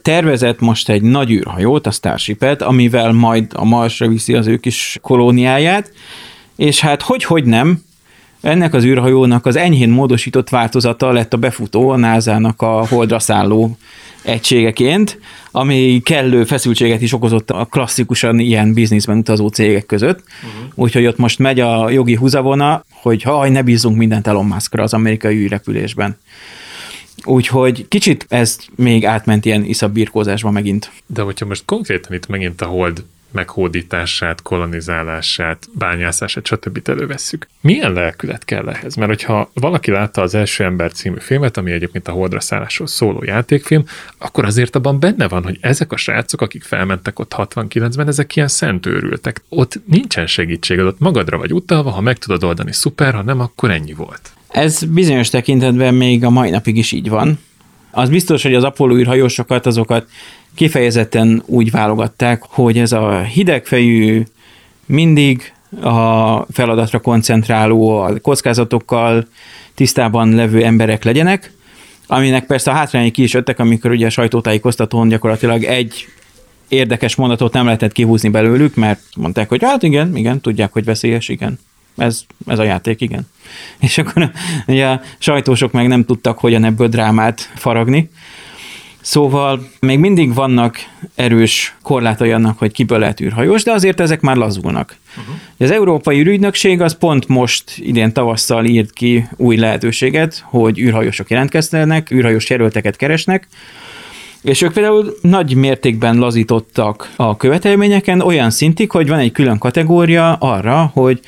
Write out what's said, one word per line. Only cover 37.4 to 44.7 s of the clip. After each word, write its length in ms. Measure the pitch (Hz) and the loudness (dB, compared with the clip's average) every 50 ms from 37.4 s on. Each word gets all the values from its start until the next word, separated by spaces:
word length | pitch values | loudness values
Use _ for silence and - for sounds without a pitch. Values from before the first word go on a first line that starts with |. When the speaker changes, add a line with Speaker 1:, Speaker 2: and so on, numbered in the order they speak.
| - - _ _ | -14 -16 _ _
Speaker 2:
Milyen 320 | - 240 214 302 302 - | 0 0 2 2 0 -2
lelkület 520 | 90 90 87 82 - - - - - - - | -2 -2 -2 -4 -6 -8 -10 -10 -10 -10 -10
kell 240 | - 107 101 104 110 | -8 -8 -8 -6 -8
ehhez? 260 | 113 - - 127 - | -10 -10 -12 -10 -6
Mert 160 | 113 110 104 | -4 -2 -2
hogyha 400 | 107 107 - - 110 104 - - - | -2 -4 -4 -2 -2 -2 -2 -4 -6
valaki 360 | 123 123 160 180 - - 117 | -4 -4 -2 -2 -2 -2 -2
látta 320 | 98 98 107 107 - 104 | -2 -2 -2 -2 -2 -2
az 120 | 95 87 92 | -2 -2 0
Első 300 | 107 104 98 - - 101 | -2 -2 -2 -2 -4 -4
ember 280 | 90 90 87 85 85 | -4 -2 -4 -4 -6
című 260 | - - - 95 90 - | -6 -8 -8 -8 -8 -8
filmet, 380 | - - 131 139 143 123 - | -6 -4 -2 -2 -2 -2 -4
ami 140 | 107 90 90 | -4 -6 -4
egyébként 380 | 85 85 87 85 - 92 - - | -4 -4 -6 -6 -8 -10 -10 -8
a 40 | |
holdra 280 | 85 92 92 90 92 104 | -6 -4 -4 -4 -4 -6
szállásról 460 | - - 107 104 104 - - - - | -6 -6 -6 -6 -6 -8 -8 -8 -8
szóló 380 | - - - 117 104 101 - - | -8 -4 -2 -2 -2 -2 -4 -6
játékfilm, 600 | 101 98 113 120 - 147 135 - - 156 156 143 - - - - - - - | -4 -4 -4 -2 0 0 -2 0 0 0 0 0 -2 -8 -20 -20 -20 -18 -14
akkor 260 | - - - - 147 | -14 -8 -4 -4 -2
azért 320 | 104 107 123 123 - | 0 0 0 0 0